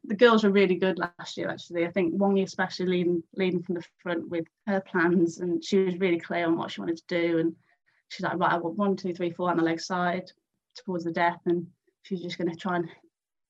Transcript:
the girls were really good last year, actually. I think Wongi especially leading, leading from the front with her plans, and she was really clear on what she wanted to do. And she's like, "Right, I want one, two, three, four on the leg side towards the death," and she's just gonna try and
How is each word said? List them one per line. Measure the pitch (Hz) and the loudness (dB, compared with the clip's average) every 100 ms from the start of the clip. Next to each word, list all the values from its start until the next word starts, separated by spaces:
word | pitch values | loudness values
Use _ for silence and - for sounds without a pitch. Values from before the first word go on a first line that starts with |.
the | - 202 | -6 6
girls | 240 220 | 6 8
were | 214 | 6
really | 196 190 175 | 6 4 4
good | 185 175 | 0 0
last | 175 - 175 - | -4 -8 -12 -6
year, | 180 | -6
actually. | - - 175 170 | -8 -6 -4 -2
I | |
think | 196 170 190 | 0 0 2
Wongi | 196 196 | 2 2
especially | 190 - 185 - 180 | 0 -2 -4 -2 0
leading, | 180 175 175 - - | 2 2 -2 -4 -2
leading | 185 175 | 0 0
from | 175 190 | -2 -6
the | - _ | -8 _
front | 180 170 165 | -6 -6 -4
with | 170 165 _ - | -6 -8 _ -4
her | 196 | -4
plans, | 190 185 170 180 170 165 | -2 2 4 4 2 0
and | 180 165 | -4 -4
she | - 196 | 0 2
was | 190 175 | 2 0
really | 190 170 | 0 0
clear | - 170 170 | -2 -2 0
on | 165 | 0
what | - | -4
she | - | -6
wanted | 185 165 | -6 -6
to | - | -4
do. | 175 170 165 | -2 2 2
And | 165 170 _ _ _ _ - | 0 -4 _ _ _ _ -16
she's | - 175 | -6 -4
like, | 175 | 0
"Right, | 165 | 0
I | 170 | 0
want | 165 196 | -2 -2
one, | 202 190 | 0 0
two, | 185 | -4
three, | 170 175 | -4 -6
four | 170 180 | -2 -2
on | 170 | 2
the | |
leg | 165 165 | 0 0
side | - 185 180 170 - - _ _ _ - | -4 -2 -2 -2 -8 -18 _ _ _ -14
towards | - 180 170 | -6 -6 -4
the | |
death," | 170 175 170 180 | 0 0 0 0
and | 175 170 _ _ _ | 0 -2 _ _ _
she's | - 185 | -8 -8
just | 175 175 | -6 -6
gonna | 175 165 | -4 -4
try | 202 175 | -2 -2
and | 170 - _ _ _ _ | -4 -10 _ _ _ _